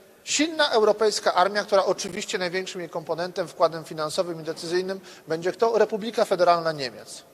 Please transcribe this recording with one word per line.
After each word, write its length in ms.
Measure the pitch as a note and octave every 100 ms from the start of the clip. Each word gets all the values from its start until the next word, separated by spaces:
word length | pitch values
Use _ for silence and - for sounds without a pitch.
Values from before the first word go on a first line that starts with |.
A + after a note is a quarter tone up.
| - -
silna 460 | - - D#4 D#4+ D4
europejska 640 | A#3 G#3+ G#3 A3 G#3+ -
armia, 300 | E3+ F#3 G#3
która 220 | G3 G3 F3+
oczywiście 520 | F3+ G3 F3 G3+ G3+
największym 440 | F3+ F3+ F#3+ F#3+
jej 80 | E3+
komponentem, 580 | F3 D#3+ D#3+ F3+ F3 E3
wkładem 360 | - E3+ D#3+
finansowym 580 | D3+ D#3+ D#3 D3+ F3 E3
i 20 |
decyzyjnym 560 | D#3 D#3+ E3+ F3 F#3 F#3+ - - -
będzie 240 | D#3+ F3
kto? 260 | - A3+ A3+
Republika 480 | G#3 A3 A3 A3 G#3
Federalna 460 | F3+ F3 F3 D#3+
Niemiec. 520 | D#3 C3 G#2+ A2 - -